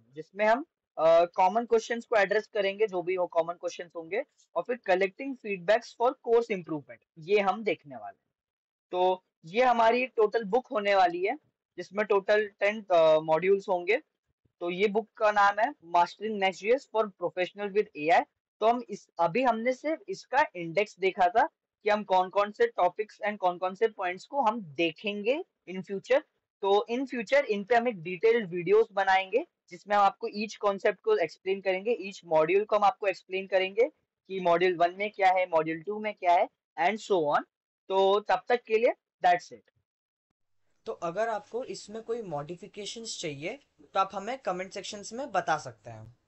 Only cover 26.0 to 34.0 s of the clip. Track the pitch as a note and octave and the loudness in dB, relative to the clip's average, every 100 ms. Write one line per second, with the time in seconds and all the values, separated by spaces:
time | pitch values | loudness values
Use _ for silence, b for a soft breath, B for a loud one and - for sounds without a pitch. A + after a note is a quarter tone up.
26 | - C4 - _ _ _ G3 G3+ - A#3+ | -2 -2 -2 _ _ _ 0 0 0 -4
27 | C#4 B3 G#3+ C#4 C#4 G#3 G3 A#3 A#3+ G3 | -6 -8 0 0 0 -4 0 2 2 -4
28 | D#3+ F3+ A3+ A#3 F#3+ F3 E3+ G#3+ A3 G3 | -8 0 2 2 -2 -6 2 2 4 0
29 | F#3+ F#3+ F#3+ G#3+ F4 _ _ F3 G3 G#3 | 2 2 0 -4 -4 _ _ -20 -2 2
30 | G3 - A3+ G3+ G#3+ - G#3 G3+ G#3+ G3 | 2 0 -6 -8 -8 -4 -2 0 -2 -2
31 | A3 G#3+ D#3+ - F#3 G3 F#3+ F#3 G3 A3 | 0 0 0 -4 -6 -4 -2 -4 -2 -4
32 | F#3+ G3 E3+ D#3 D#3+ F#3+ G#3+ G#3+ G3+ F#3+ | -6 -14 0 2 4 2 2 2 2 2
33 | G3+ F3+ - F#3 F#3+ G3 F#3+ G3+ C#4 - | -2 -4 -8 -10 -2 -2 0 0 0 -2